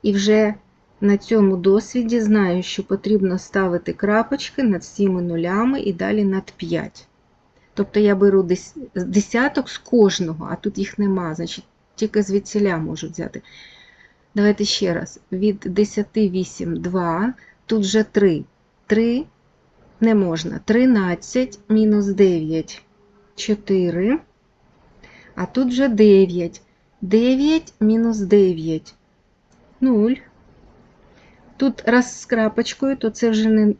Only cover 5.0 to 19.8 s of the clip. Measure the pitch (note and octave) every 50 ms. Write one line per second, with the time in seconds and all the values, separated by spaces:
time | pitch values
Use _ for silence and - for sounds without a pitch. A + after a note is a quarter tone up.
5 | G3+ F#3+ F#3 F3+ F3 F3 E3+ E3 E3 F3 F#3+ G#3 A#3 B3+ C4+ C#4 - G3+ F3 F3
6 | F#3+ G3 G#3 G#3+ G#3 G3 F#3+ F#3+ F#3+ - - - F3+ E3 E3+ D#3+ - - _ -
7 | - _ _ _ _ _ _ _ _ _ _ _ _ _ - - G3+ - - G#3
8 | G#3+ G3+ G3+ F#3+ G3+ G3+ F#3+ G3 F#3 E3 F3+ F#3 - - - D#4 B3+ - - F#3+
9 | F3+ - F3+ G3+ G#3 - - A#3 C4 C#4+ - C#4+ C4+ - - - - - B3+ A#3+
10 | G#3 G3 - - F3+ D#3+ E3 D#3 - - F#3 - - G#3 G3+ - G3 - - -
11 | G3+ G3 F#3+ F#3 F3 D#3+ D#3 E3 E3 E3+ - - - _ _ _ _ _ _ -
12 | A3 G#3+ - G#3+ G3+ G3 F#3+ G3+ G3 - - G#3 G#3 F#3+ F3 D#3+ D#3+ D#3 D#3 D#3
13 | E3 D#3 D#3+ - E3 - - - - - - - - - - - - _ _ _
14 | _ _ _ _ _ _ - G#3 G3+ G#3 G3+ - G#3 G3+ - - G3+ F3+ E3 E3
15 | E3+ - - - _ - F#3+ F#3 G3 G#3+ G3+ G#3 - F#3+ F3+ G3 G#3+ G#3 - G#3
16 | G3+ - - A3 G#3+ F#3+ F3+ F#3 F3+ - - - F3 E3+ E3 E3 E3 F3+ F#3 F#3
17 | F3 E3+ E3 F3 G3+ B3 B3+ - - - _ _ _ - A3+ A3 G3 F#3+ G3+ A3
18 | G#3+ - - G#3 G3+ F#3+ D#3+ C#3+ - - _ _ _ _ _ _ _ - G#3+ A3
19 | A3+ A#3 A#3+ C4 D#4+ - _ _ _ _ _ _ _ _ _ _